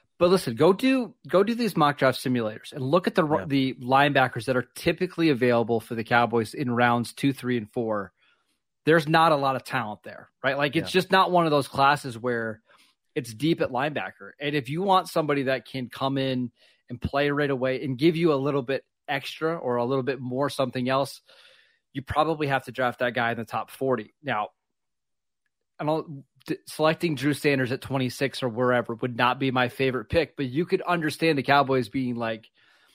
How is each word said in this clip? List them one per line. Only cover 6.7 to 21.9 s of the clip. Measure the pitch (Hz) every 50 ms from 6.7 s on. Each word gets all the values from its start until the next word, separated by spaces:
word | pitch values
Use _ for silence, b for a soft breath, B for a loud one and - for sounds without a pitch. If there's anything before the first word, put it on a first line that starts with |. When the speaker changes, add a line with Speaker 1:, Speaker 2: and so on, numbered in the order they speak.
Speaker 1:
rounds | 120 120 120 120 120 120 113 - -
two, | - - 139 131
three, | - 123 123 123 120
and | 104 104
four. | _ 123 117 110 107 104 95 90 - _ _ _ _ _ _ _ _ _ _ _ _ _ _
There's | 147 160 170 143
not | 151 160 165 165 165 151
a |
lot | 139 139 135 131
of | 123 -
talent | - - 127 113 107 104 - _
there, | 110 - - - - _ _ -
right? | 135 135
Like, | 139 143 147 -
it's | 165 - -
Speaker 2:
Yeah. | - 185
Speaker 1:
just | 175 - 190
not | 190 185 175
one | 180 175 165
of | 160
those | 147 143 131 -
classes | - 139 135 139 147 135 - 135 113 113
where | 117 123 120 117 113 110 110 - b b b b b b b b _ _ _
it's | 151 127 113 110
deep | 107 139 160 165 165
at | 156 -
linebacker. | 127 120 139 156 143 120 92 95 - _ 98 101 - _
And | 147 147 147
if | 147 120 123
you | 147 170
want | 196 202 185 185 165 170
somebody | - 170 156 143 143 143 131
that | 135 135 123 -
can | - - 135 123 110
come | - - 135 135 139
in | 135 135 135 131 127 123 117 b b b b b b b _
and | 123 113
play | - - - 143 143 143
right | 143 143 147 139
away | 139 123 127 131 131 123 156
and | 135 131 117
give | 151 170 160
you | 165 170 165 147
a | 135
little | 135 147 139 139 127
bit | 131 135 - - _ _ _ _
extra | - 139 139 - - - - 156 160 170
or | 165 - 127 120
a | 120 120
little | 120 139 135 127
bit | 139 131 -
more | 120 127 123 131 143 139
something | - - 135 123 - 131 123 127
else, | 131 135 139 131 - - b b b b b b b b b b b b b _